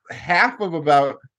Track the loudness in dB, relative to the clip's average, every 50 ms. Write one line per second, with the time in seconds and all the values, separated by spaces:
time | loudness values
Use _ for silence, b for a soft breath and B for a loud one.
0 | _ -20 -18 -12 -6 -2 2 2 2 0 0 -4 -8 -6 -6 -2 2 4 4 4
1 | 4 2 -4 -8 -16 _ _